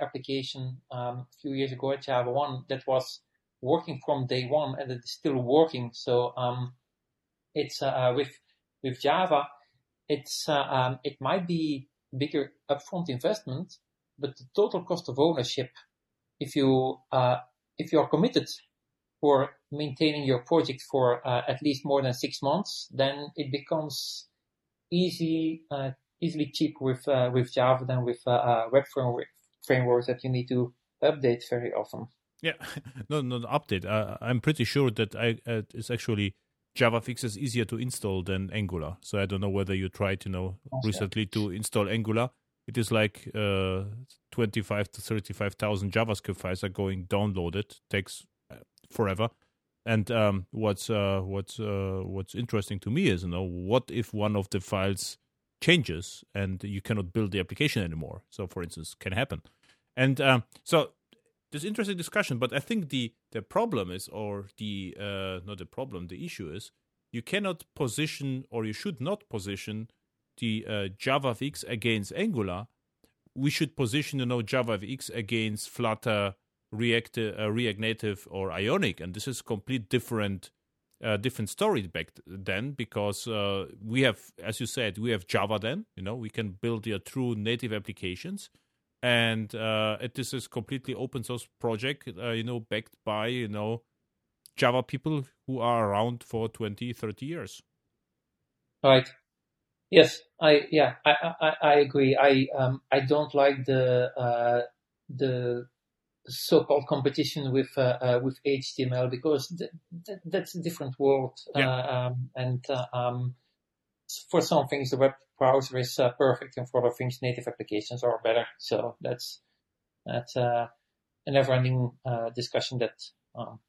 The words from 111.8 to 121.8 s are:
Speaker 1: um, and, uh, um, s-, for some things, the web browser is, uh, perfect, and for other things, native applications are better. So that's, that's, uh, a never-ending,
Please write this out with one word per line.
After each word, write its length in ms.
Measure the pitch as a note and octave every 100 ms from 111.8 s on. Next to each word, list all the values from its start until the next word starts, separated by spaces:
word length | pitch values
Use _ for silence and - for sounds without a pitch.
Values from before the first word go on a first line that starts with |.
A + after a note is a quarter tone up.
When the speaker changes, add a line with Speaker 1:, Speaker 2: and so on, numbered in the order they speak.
| B2+
Speaker 1:
um, 380 | B2+ B2 B2+ B2+ C3
and, 280 | B2+ B2 B2+
uh, 180 | C3 B2
um, 420 | B2 B2 B2 B2 B2 _ _ _ _ _ _ -
s-, 180 | - -
for 100 | F3
some 280 | - D#3+ C3+
things, 220 | C#3+ C3
the 60 | C3
web 160 | C3+ - _ -
browser 400 | C3 C3+ C3 B2+
is, 200 | B2 -
uh, 120 | B2
perfect, 460 | - C3+ B2 C3+ -
and 120 | B2+
for 160 | B2+
other 100 | A#2+
things, 240 | - B2+ B2
native 280 | B2+ B2 A#2
applications 560 | - G#2+ G#2 - B2
are 160 | A#2+ A2+
better. 220 | A2+ A#2 A2+ -
So 380 | - A2 A#2 -
that's, 400 | B2 B2+ - - _ _ _ _ _ _ -
that's, 300 | B2 B2 C3
uh, 300 | A#2+ A#2+ A#2 - _ _ _ _ -
a 40 |
never-ending, 580 | C#3 C3 B2+ B2+ B2+